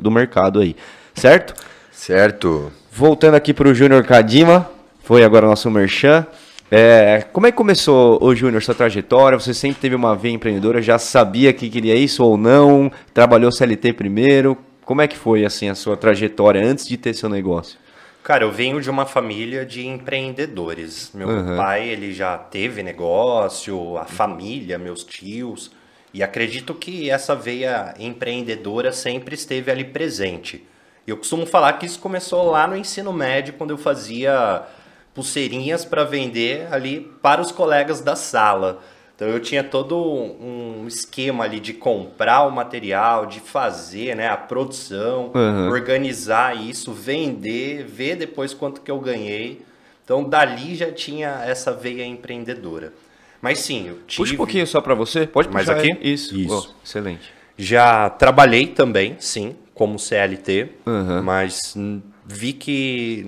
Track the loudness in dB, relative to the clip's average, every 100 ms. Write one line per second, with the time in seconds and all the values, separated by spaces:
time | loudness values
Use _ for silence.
0 | 0 2 2 2 2 2 0 -2 -16 -20
1 | _ 2 6 6 4 -16 -20 -20 _ -16
2 | -2 4 4 2 -2 -2 -4 -14 _ 2
3 | 4 6 6 6 4 4 6 6 8 6
4 | 8 6 8 6 8 6 4 -12 _ _
5 | 4 8 10 8 6 4 2 2 2 2
6 | 4 4 2 -12 -20 -20 2 6 10 10
7 | 8 4 2 2 2 4 2 2 4 6
8 | 8 6 4 4 2 0 -2 0 0 0
9 | 2 4 6 4 0 -4 -4 -4 -2 0
10 | 0 0 -2 -2 -2 -2 0 0 2 2
11 | 4 4 4 4 4 4 -4 -4 2 2
12 | 2 4 4 4 6 8 8 6 4 -4
13 | -4 4 6 8 4 2 0 2 -2 -2
14 | -4 0 4 4 4 0 _ _ -6 0
15 | 0 -2 0 2 2 -2 -8 -6 -6 -2
16 | 2 2 0 2 4 4 2 -2 -6 -6
17 | -6 -6 -6 -4 -4 -4 -6 -18 _ _
18 | -20 _ -2 0 0 -2 -4 -4 -6 -4
19 | -4 -4 -6 -8 -10 -10 -12 -12 -14 -12
20 | -8 -8 -8 -8 -10 -8 -10 -10 -14 -16
21 | -18 -12 -6 -6 -4 -4 -4 -4 -6 -10
22 | -12 -8 -8 -8 -12 -8 -8 -8 -12 -8
23 | -4 -2 0 -2 -4 -6 -10 -10 -10 -12
24 | -12 -6 -6 -6 -14 -14 -12 -12 -12 -16
25 | -18 -20 -16 -14 -14 -16 -20 _ _ _
26 | _ -8 -8 -4 -6 -8 -14 -14 -14 -10
27 | -4 -4 -4 -6 -6 -8 -6 -6 -8 -12
28 | -14 -10 -8 -8 -8 -10 -8 -4 -4 -4
29 | -8 -8 -10 -14 -10 -8 -4 -6 -6 -8
30 | -8 -6 -8 -8 -16 -20 _ _ _ _
31 | -12 -10 -8 -6 -2 2 2 0 -6 -12
32 | -10 -10 -4 -2 0 2 0 -4 -10 -12
33 | -10 -6 -4 -4 -6 -12 -12 -6 -4 -4
34 | -6 -6 -2 0 0 -2 -8 -20 _ _
35 | _ -14 -10 -6 -6 -6 -6 -8 -4 -4
36 | -2 -4 -6 -4 -4 -6 -6 -8 -6 -10
37 | -14 _ 0 0 -2 -4 0 0 -2 -4
38 | -4 -6 -4 0 0 0 -4 -8 -16 _
39 | _ -12 -8 -6 -4 -6 -4 -6 -4 -6
40 | -4 -6 -10 -14 -16 -14 -14 -14 -14 -14
41 | -14 -8 -6 -6 -6 -8 -14 -8 -4 -4
42 | -6 -4 2 2 2 -2 -10 -10 -6 -2
43 | 0 -2 -4 -12 -10 -6 -6 -8 -16 -12
44 | -10 -6 -6 -6 -8 -8 -8 -10 -14 -8
45 | -6 -6 -6 -2 -2 0 -2 -4 -2 -4
46 | -4 -8 -4 -2 -2 -4 -12 -14 -14 -14
47 | -8 -6 -6 -8 -8 -8 -8 -12 -16 -10
48 | -8 -8 -10 -10 -10 -8 -12 -12 -12 -10
49 | -8 -8 -8 -10 -12 -16 -20 _ _ _
50 | -6 -4 -2 0 0 -2 -12 -10 -10 -10
51 | -14 -10 -10 -8 -8 -8 -6 -8 -10 -12
52 | -14 -14 -16 -14 -12 -14 -12 -14 -16 _
53 | _ _ _ _ -6 -6 -6 -10 -10 -16
54 | -14 -8 -6 -4 -4 -4 -2 -2 -2 -2
55 | -2 -4 -2 -2 0 0 -2 0 0 -2
56 | -4 -4 -6 -6 -4 -4 -6 _ -14 -10
57 | -10 -12 -16 _ _ -14 0 4 6 4
58 | 0 2 4 6 6 4 0 0 0 0
59 | -2 -6 -12 -10 -10 -12 _ -4 -4 -4
60 | -4 -2 -2 -4 -4 -4 -4 -10 -6 -4
61 | -4 -4 -2 -2 -4 -6 -12 -10 -10 -10
62 | -14 _ -20 -10 -10 -10 -8 -6 -4 -6
63 | -8 -8